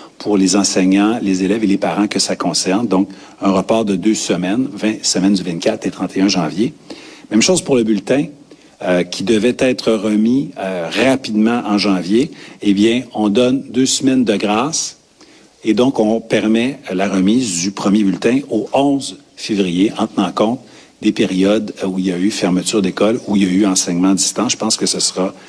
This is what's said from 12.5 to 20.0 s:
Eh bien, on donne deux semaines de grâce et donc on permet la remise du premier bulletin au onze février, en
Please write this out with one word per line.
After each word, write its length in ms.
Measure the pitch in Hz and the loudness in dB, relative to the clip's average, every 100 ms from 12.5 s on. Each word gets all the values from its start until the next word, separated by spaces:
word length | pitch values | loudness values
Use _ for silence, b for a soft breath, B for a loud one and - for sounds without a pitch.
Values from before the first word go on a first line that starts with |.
| B | B
Eh 120 | 104 | 0
bien, 280 | 98 113 120 127 | 2 4 2 -4
on 160 | 107 104 | -2 2
donne 340 | 107 123 135 - | 4 2 0 -2
deux 160 | 113 131 | 0 0
semaines 360 | - 135 131 | 2 2 2
de 140 | 113 101 | 2 0
grâce 600 | 101 107 143 160 - - _ _ B B B B | 0 0 0 -4 -8 -12 _ _ B B B B
et 100 | 113 | -2
donc 240 | 107 127 127 | 2 2 2
on 220 | 107 113 | 0 0
permet 580 | - 110 107 113 127 151 - | 0 0 2 2 0 -6 -6
la 160 | 92 98 | -4 -2
remise 540 | 95 95 123 117 85 | 0 2 2 0 -4
du 100 | 104 | -4
premier 320 | 98 104 104 | -2 0 2
bulletin 340 | 98 85 117 131 139 | 2 0 0 0 0
au 180 | 107 - | -4 -2
onze 460 | 135 143 139 123 - - | 0 2 0 -4 -14 -20
février, 580 | - - 101 92 87 107 | -16 -6 -4 -2 0 0
en 80 | - | 0